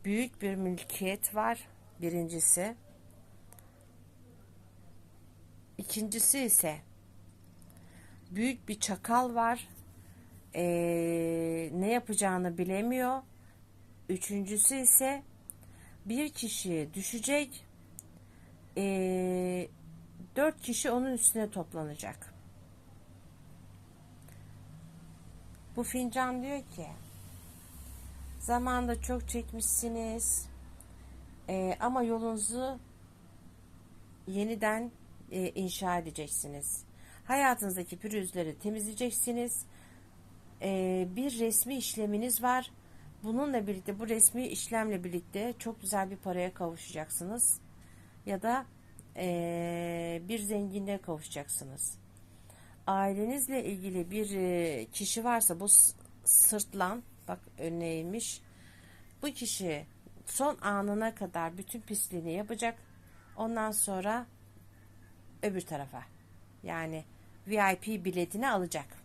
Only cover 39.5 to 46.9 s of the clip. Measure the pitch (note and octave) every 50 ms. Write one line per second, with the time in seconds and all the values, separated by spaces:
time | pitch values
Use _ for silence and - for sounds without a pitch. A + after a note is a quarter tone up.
39.5 | - - - - - - - - - - - - - - - - - - - -
40.5 | - - - G3 F#3+ F#3+ F#3 F#3 F#3 F#3 F#3 F3+ F#3 A3+ C4 C#4+ A#3+ A3+ A#3 A3+
41.5 | G#3+ - - A#3+ C#4 C4 - - - A3 G#3+ G#3 G#3 G#3 A3+ B3+ A#3 A3 A#3+ B3
42.5 | B3+ B3+ B3+ - - - - - - - - - - - - G#3+ A3 B3 D4 D4
43.5 | C4+ A#3 G#3 G3 G3+ F#3+ F#3 - G3+ G3+ A#3 A3 A3+ A3 G#3+ - - A#3+ B3+ -
44.5 | - - - - A3+ A3+ A3 A3 G#3 F3+ F3 F3+ E3+ F3 F3 - - G3+ G#3+ B3
45.5 | A#3+ - - A3+ A3+ A3 G3+ F#3+ G#3+ G3 F#3+ F#3 G3 F#3 - G3 F3+ F3+ F3 F#3
46.5 | F3+ - F#3 E3 E3+ E3 - -